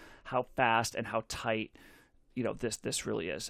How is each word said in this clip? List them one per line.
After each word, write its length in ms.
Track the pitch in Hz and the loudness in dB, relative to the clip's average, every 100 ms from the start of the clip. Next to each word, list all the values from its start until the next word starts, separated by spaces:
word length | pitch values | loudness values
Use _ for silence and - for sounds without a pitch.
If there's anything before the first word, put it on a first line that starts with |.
| - - | -20 -18
how 200 | - 127 123 - | -2 -2 0 4
fast 380 | 123 113 117 | 6 6 4
and 140 | - 113 | -2 -2
how 160 | 113 - | -2 -4
tight, 440 | - 117 110 107 - - - _ _ _ - | -4 -2 -2 -2 -10 -20 -20 _ _ _ -2
you 80 | |
know, 100 | 113 | -2
this, 240 | - 117 - | 0 -4 -4
this 300 | - - 107 | -4 -4 -2
really 220 | 107 87 | -2 -2
is. 200 | 71 | -4